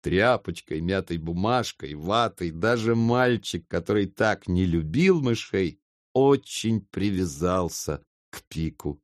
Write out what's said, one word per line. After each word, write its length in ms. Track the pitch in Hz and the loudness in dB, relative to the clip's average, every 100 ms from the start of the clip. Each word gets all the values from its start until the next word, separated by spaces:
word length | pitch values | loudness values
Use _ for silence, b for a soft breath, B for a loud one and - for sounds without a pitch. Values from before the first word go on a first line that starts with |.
тряпочкой, 800 | 80 90 117 117 - 82 - 78 | -2 2 2 2 -2 -12 -8 -6
мятой 380 | 85 95 90 85 | -2 -2 -2 -6
бумажкой, 760 | 80 85 107 123 - - 73 | -4 -2 0 0 -2 -10 -12
ватой. 560 | 76 85 113 113 - 87 | -8 -2 0 0 -2 -8
Даже 460 | 82 107 120 113 117 | -2 0 0 0 2
мальчик, 680 | 113 123 123 117 - 87 - | 2 2 2 0 -2 -10 -4
который 380 | 87 - 107 98 | -6 0 0 0
так 420 | - 110 104 - | 0 0 0 -2
не 160 | 90 | 0
любил 560 | 92 82 78 110 190 175 | 2 0 0 2 4 4
мышей, 580 | 127 113 - 98 87 - _ _ _ | 2 -2 -2 -2 -2 -4 _ _ _
очень 680 | 131 135 139 - - 110 110 | 4 4 4 0 -6 -2 -2
привязался 1200 | - - 101 92 90 71 90 92 85 - - 73 _ _ _ | -2 -2 -2 0 -2 -2 0 0 -2 -6 -8 -8 _ _ _
к 120 | - _ | -20 _
Пику. 540 | - 80 - 76 73 | -6 -6 -6 -10 -10